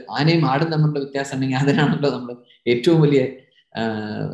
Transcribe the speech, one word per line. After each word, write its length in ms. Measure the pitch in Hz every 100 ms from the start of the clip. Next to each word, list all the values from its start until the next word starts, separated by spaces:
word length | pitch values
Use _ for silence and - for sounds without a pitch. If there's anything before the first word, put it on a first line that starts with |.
| -
ആനയും 340 | 117 156 170 151
ആടും 260 | 139 165
തമ്മിലുള്ള 280 | 156 151 143
വ്യത്യാസം 360 | 139 139 139 131
ഉണ്ടെങ്കിൽ 200 | 131 131
അതിനാണല്ലോ 540 | 139 135 143 - 143
നമ്മൾ 260 | 123 123 123 _ _ 120
ഏറ്റവും 340 | 120 175 160
വലിയ, 260 | 147 135 127 - _ _ _ -
ആ, 60 | 113 107 107 107 104